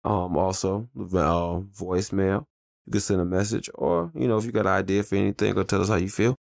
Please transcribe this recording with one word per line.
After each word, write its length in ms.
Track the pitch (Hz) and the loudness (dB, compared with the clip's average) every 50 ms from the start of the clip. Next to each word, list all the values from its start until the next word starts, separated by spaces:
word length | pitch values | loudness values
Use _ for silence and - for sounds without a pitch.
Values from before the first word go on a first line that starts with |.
| - | 0
Um, 320 | 95 104 95 90 90 87 | 0 0 0 0 0 0
also, 520 | 73 92 95 95 - - 95 98 104 117 120 _ | 2 2 2 0 0 -2 -2 -2 -2 -6 -8 _
uh, 80 | 131 98 | -12 -8
voicemail. 1400 | 90 92 90 80 78 85 85 85 85 85 90 95 98 101 - - 90 92 92 101 - 95 98 98 95 98 101 147 _ _ _ _ _ _ _ _ | -2 0 2 2 4 2 2 0 -2 -4 -4 -6 -8 -12 -12 -6 -2 -2 -2 -2 0 -2 0 2 2 0 -2 -4 _ _ _ _ _ _ _ _
You 60 | - | -2
can 80 | 110 104 | -2 -2
send 200 | - - 104 92 | 0 0 0 0
a 40 | 87 | 0
message, 440 | 90 92 92 104 104 110 - - - - | 0 0 0 0 0 -2 -4 -6 -8 -8
or, 360 | - - 69 87 - 170 170 165 | -2 0 0 2 0 -2 -4 -4
you 120 | 151 131 | -2 0
know, 120 | 123 113 107 | 0 0 0
if 60 | 107 | -2
you 80 | 120 | 0
got 140 | - 110 101 | -2 0 2
an 60 | 95 | 2
idea 300 | 95 95 95 95 98 101 | 2 2 2 2 0 0
for 140 | 104 - 98 | 0 0 0
anything, 420 | 98 98 101 101 - 104 104 98 95 | 0 2 0 0 0 0 2 2 0
or 60 | 95 | 0
tell 180 | - 101 95 | 2 2 2
us 60 | 95 101 | 2 2
how 80 | 110 | 2
you 120 | 87 92 98 | 0 0 -2
feel 280 | - - 104 120 127 _ | 0 0 0 0 0 _